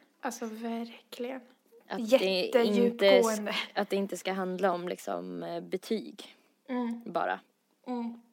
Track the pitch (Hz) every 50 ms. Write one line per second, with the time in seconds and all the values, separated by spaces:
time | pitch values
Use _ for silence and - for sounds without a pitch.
0 | _ _ _ _ - 269 233 - 240 226 220 220 226 233 233 226 233 233 233 -
1 | - _ - - 247 240 269 262 247 - _ _ _ _ _ - _ _ 196 196
2 | 226 214 247 262 - 190 190 180 180 - - 233 233 220 208 226 240 240 233 233
3 | 202 196 196 - 233 226 220 214 208 208 185 - - - - - 202 196 202 196
4 | 196 190 - 180 - 185 190 196 190 185 180 180 190 196 175 175 175 180 196 185
5 | - - 196 175 175 185 180 175 170 170 170 170 175 175 170 180 - - 226 214
6 | 123 - - - - - - _ _ _ _ _ _ _ 254 247 247 233 233 233
7 | - - 170 170 - - 92 196 - _ _ _ _ _ _ _ _ - 247 240
8 | 233 233 233 233 - _